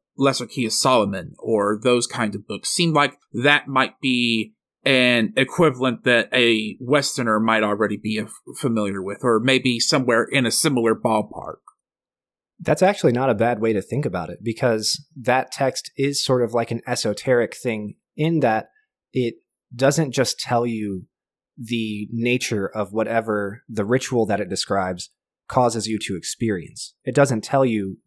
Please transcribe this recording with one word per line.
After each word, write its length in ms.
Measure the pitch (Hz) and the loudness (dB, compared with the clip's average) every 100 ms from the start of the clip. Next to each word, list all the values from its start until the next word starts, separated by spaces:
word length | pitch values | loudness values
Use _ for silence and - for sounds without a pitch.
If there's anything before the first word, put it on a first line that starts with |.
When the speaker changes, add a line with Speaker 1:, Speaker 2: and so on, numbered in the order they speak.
| _ - | _ 0
Speaker 1:
Lesser 280 | 135 131 120 | 0 0 -6
Key 200 | - 113 | -4 -4
of 60 | |
Solomon, 640 | - 139 127 101 95 80 - | 0 2 4 2 -2 -10 -10
or 400 | - 110 101 107 | -2 0 2 0
those 240 | 123 123 117 | 2 2 0
kind 280 | - 110 | -4 -4
of 120 | 104 - | -4 -10
books. 240 | 101 - | -10 -6
Seem 220 | - 170 | 0 2
like 260 | 151 143 - _ | 4 0 -2 _
that 360 | - 131 147 - | -2 2 2 2
might 320 | 135 127 - | 0 0 -2
be 540 | 131 123 120 113 107 _ _ _ | -2 0 2 0 -2 _ _ _
an 520 | 135 131 123 120 107 131 | 2 4 4 2 2 0
equivalent 680 | 131 - 165 123 127 113 | -2 2 2 2 -2 0
that 240 | 127 120 - | 2 2 2
a 440 | 127 120 110 107 - | 2 4 4 0 -8
Westerner 580 | 123 143 139 - 117 107 | 0 0 0 -4 0 2
might 240 | 110 110 | 2 2
already 360 | 107 104 107 101 | 2 0 -2 -2
be 220 | 107 107 | -4 -6
f-, 120 | 107 - - 107 | -6 -12 -16 -6
familiar 460 | 135 113 104 98 | -2 0 -2 -4
with, 160 | 92 101 | -8 -4
or 180 | 123 110 | 0 2
maybe 380 | 123 131 127 117 | 4 2 2 -2
somewhere 460 | - 147 123 117 | 0 0 2 2
in 220 | 113 139 120 | 2 0 0
a 40 | |
similar 440 | - 160 131 117 | 0 0 2 2
ballpark. 640 | 110 117 107 101 - - - - _ _ _ _ _ _ _ _ _ | 2 2 0 -2 -10 -14 -16 -20 _ _ _ _ _ _ _ _ _
Speaker 2:
That's 240 | - 147 | -2 2
actually 300 | 185 202 151 | 2 4 2
not 160 | 120 131 | 4 2
a 60 | |
bad 260 | 104 113 113 | 2 2 2
way 140 | 113 | 0
to 80 | 107 | 0
think 240 | - - 147 | -2 -4 -2
about 240 | 90 82 | -4 -8
it, 80 | 90 | -8
because 640 | 110 110 127 113 107 - - - | -8 -2 0 0 0 -4 -8 -6
that 320 | 123 127 127 | 0 0 0
text 380 | - 135 - - - | -2 -2 -2 -12 -4
is 260 | 139 139 | -2 -2
sort 180 | - 127 | 0 2
of 120 | 120 | 2
like 160 | 117 117 | 0 -2
an 100 | 117 - | -4 -4
esoteric 680 | 120 110 101 - 123 110 | -2 -2 -2 2 2 2
thing 420 | - 127 110 104 - _ - | -4 -6 -4 -8 -12 _ -2
in 240 | 156 165 | 0 2
that 300 | 127 110 - _ _ _ _ | 2 2 -2 _ _ _ _
it 220 | 131 120 - _ _ _ | -4 -4 -6 _ _ _
doesn't 380 | 120 135 - 151 | 0 2 2 0
just 280 | 123 120 - | 0 -2 -2
tell 260 | - 120 120 | -2 -2 0
you 380 | 113 107 95 90 _ _ _ _ - | -4 -4 -6 -10 _ _ _ _ -18
the 500 | 113 117 110 104 104 | -6 -4 -2 -6 -6
nature 560 | 117 117 123 - 107 95 | -4 0 0 0 -2 -2
of 260 | 110 98 | -4 -4
whatever 720 | 107 107 113 110 104 101 107 - | -2 0 0 0 -2 -2 -8 -8
the 160 | 110 | -4
ritual 400 | 101 127 - 120 110 | 0 0 0 0 0
that 140 | 98 | 0
it 80 | 95 | -2
describes 640 | 95 - 98 92 90 - _ _ _ _ | -6 -2 -2 -2 -6 -10 _ _ _ _
causes 380 | - 123 117 107 | 2 2 0 -4
you 120 | 110 | -6
to 180 | - 90 | -4 -8
experience. 800 | - - 113 95 78 - - _ | -8 -4 -2 -2 -6 -16 -18 _
It 100 | - | -2
doesn't 280 | 127 139 117 | 2 2 2
tell 220 | - 139 | 0 2
you 340 | 135 107 98 95 | 2 2 -4 -10